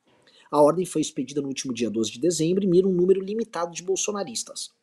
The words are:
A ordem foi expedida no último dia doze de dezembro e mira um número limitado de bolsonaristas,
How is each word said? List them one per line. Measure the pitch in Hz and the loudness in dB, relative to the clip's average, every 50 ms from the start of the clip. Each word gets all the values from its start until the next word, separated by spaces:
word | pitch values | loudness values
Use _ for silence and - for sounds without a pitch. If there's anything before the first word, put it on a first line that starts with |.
| _ _ _ _ _ _ _ _ _ _ | _ _ _ _ _ _ _ _ _ _
A | 151 147 151 | 4 6 6
ordem | 147 160 175 185 | 6 6 4 -2
foi | - - 156 | -2 -2 -2
expedida | 147 - - - 131 123 143 147 139 | -2 -2 -4 -6 -8 -4 -4 -6 -4
no | 139 | -4
último | 131 - - 135 120 | -6 -8 -6 -6 -4
dia | 113 120 107 | -2 -2 -2
doze | 101 113 110 107 - | 0 -2 -2 -2 -4
de | 120 | -2
dezembro | 135 175 175 151 156 165 185 202 202 | -2 0 0 2 0 0 0 0 2
e | 196 | 4
mira | 170 180 190 | 4 4 4
um | 196 185 | 4 2
número | 175 180 185 190 190 | 2 4 4 4 2
limitado | 190 190 208 226 226 220 - 170 175 175 170 | 2 -4 -6 -6 -6 -6 -6 -6 -6 -6 -8
de | 160 175 | -10 -4
bolsonaristas, | 180 190 180 - - 208 202 196 247 226 - - - - - - - _ _ | -4 -4 -2 -2 -4 -4 -6 -8 -8 -8 -10 -10 -10 -12 -14 -14 -14 _ _